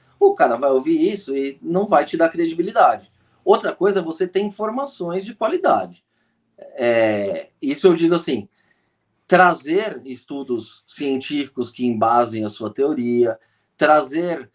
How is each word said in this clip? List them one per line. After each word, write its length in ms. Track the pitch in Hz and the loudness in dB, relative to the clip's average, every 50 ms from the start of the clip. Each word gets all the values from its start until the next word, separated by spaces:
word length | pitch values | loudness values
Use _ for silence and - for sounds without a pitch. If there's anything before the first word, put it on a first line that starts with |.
| _ _ _ _ | _ _ _ _
O 160 | - 196 202 | 2 2 4
cara 220 | - 165 127 - | 4 2 2 2
vai 160 | - 139 139 | 2 2 2
ouvir 400 | 135 131 135 160 165 156 160 196 | 2 2 2 2 0 2 2 0
isso 240 | 214 190 - - 135 | 0 -4 -6 -6 -4
e 240 | 139 139 139 135 - | -4 -4 -6 -8 -10
não 240 | - 160 170 185 208 | -8 -2 -2 -2 0
vai 200 | 202 190 147 147 | 2 2 2 2
te 100 | - - | 0 0
dar 140 | 160 165 165 | 0 0 0
credibilidade. 840 | - 170 170 165 160 170 175 202 226 233 185 131 117 101 - _ _ _ _ _ _ _ _ | 0 -2 -2 -2 -2 -4 -4 -2 2 4 4 4 4 0 -6 _ _ _ _ _ _ _ _
Outra 300 | 180 202 214 214 170 147 | 2 2 4 2 -2 -4
coisa 260 | - 180 202 196 190 | 0 0 0 0 0
é 40 | 170 | -2
você 220 | 160 160 - 185 | -4 -4 -6 -6
ter 140 | 180 - 190 | -4 -2 -2
informações 880 | 208 208 202 - 214 220 226 254 277 277 - - 180 170 170 190 196 | -4 -4 -6 -6 -8 -6 -6 -6 -8 -8 -8 -10 -8 -6 -6 -8 -8
de 100 | 220 247 | -10 -8
qualidade. 680 | - - - 330 359 381 262 123 104 185 180 180 - _ _ _ _ _ _ _ _ _ _ _ - | -6 -4 -2 -2 0 0 0 0 0 -2 -6 -14 -20 _ _ _ _ _ _ _ _ _ _ _ -20
É, 920 | - - - 139 123 120 117 117 110 110 107 104 101 98 - - - - _ _ | -20 -18 -8 -2 0 0 2 2 2 2 0 -2 -2 -4 -4 -6 -8 -12 _ _
isso 240 | - 135 143 - - | -6 -4 -4 2 4
eu 80 | 190 170 | 4 4
digo 220 | 160 170 165 175 | 4 2 2 0
assim, 320 | 170 170 - 139 110 101 - _ _ _ _ _ _ _ _ _ _ _ _ _ _ _ - | 0 0 -4 -4 -6 -6 -10 _ _ _ _ _ _ _ _ _ _ _ _ _ _ _ 2
trazer 720 | 185 175 185 175 165 135 127 147 160 196 220 214 165 127 120 | 4 6 6 4 4 0 -4 -2 -2 0 0 -2 -6 -10 -14
estudos 800 | 135 127 120 - _ 143 139 135 123 123 113 107 - - - _ - | -14 -16 -16 -14 _ -12 -12 -6 -4 -4 -6 -6 -10 -16 -20 _ -20
científicos 840 | - - 143 139 135 131 131 - 147 147 139 135 - - 123 117 | -12 -8 -4 -2 -2 -4 -4 -4 -6 -6 -6 -6 -6 -8 -8 -8
que 160 | - - 123 | -6 -4 -2
embasem 600 | 123 117 107 113 113 117 120 120 110 110 110 107 | -2 0 0 0 2 2 2 2 0 -2 -6 -6
a 40 | 104 | -6
sua 240 | 104 - 107 107 104 | -8 -8 -10 -8 -4
teoria, 640 | - 139 147 151 123 120 120 120 120 120 117 113 - _ _ _ _ _ _ _ | -2 -2 0 0 -2 -2 0 2 2 2 2 0 -4 _ _ _ _ _ _ _
trazer, 720 | - 151 151 151 151 139 131 139 165 175 175 170 147 123 - | -2 2 4 4 4 4 0 -4 -6 -4 -4 -6 -8 -10 -16